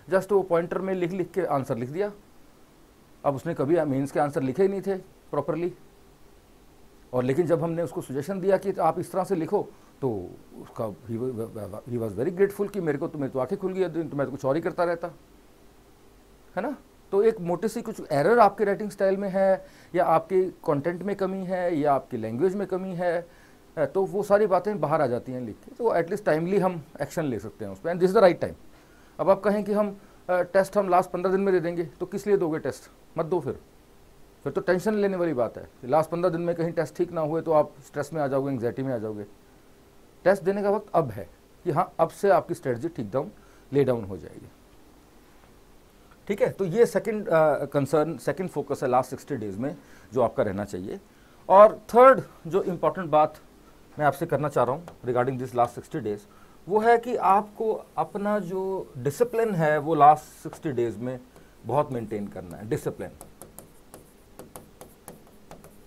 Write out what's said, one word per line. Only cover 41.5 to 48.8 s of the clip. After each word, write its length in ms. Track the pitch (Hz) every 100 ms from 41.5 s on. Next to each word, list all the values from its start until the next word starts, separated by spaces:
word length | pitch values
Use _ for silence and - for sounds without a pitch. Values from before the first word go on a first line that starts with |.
| -
कि 60 | 175
हाँ, 220 | 151 185 -
अब 80 | 165
से 220 | - 202
आपकी 240 | 175 -
स्ट्रेटजी 340 | 170 139 120 156
ठीक 220 | 165 107
down, 200 | 127 180 - - - -
lay 120 | 135
down 200 | 127 120
हो 120 | 98 98
जाएगी। 320 | - - - - - - - - - - - - - - - - - - - - -
ठीक 140 | 208
है, 80 | 226
तो 140 | -
ये 220 | 190 190 226
second, 420 | 202 190 214 196
uh, 360 | 160 156 139 143
concern, 440 | 143 135 160 151 143
second 320 | - 147 185
focus 340 | 147 139 139